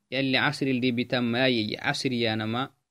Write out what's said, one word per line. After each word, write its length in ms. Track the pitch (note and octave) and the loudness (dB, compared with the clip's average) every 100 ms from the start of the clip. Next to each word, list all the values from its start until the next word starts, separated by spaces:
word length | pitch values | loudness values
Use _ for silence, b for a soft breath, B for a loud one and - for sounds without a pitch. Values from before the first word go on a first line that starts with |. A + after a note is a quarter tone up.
| _ | _
yalli 260 | B2+ C3+ C3 | -2 0 2
asri 360 | C3 C#3+ C#3 | 2 0 0
libitan 520 | B2+ B2+ A#2 A#2+ B2+ | 2 2 0 0 0
ma 140 | A#2+ A#2 | 0 2
yayye, 400 | C3 A#2+ G#2+ - | 2 2 0 -4
asri 420 | C3 C#3+ C3+ B2 | -4 -2 -2 0
ya 140 | A2+ A2 | 0 0
nama, 340 | A2 A#2 C#3 - _ | -2 -4 -6 -10 _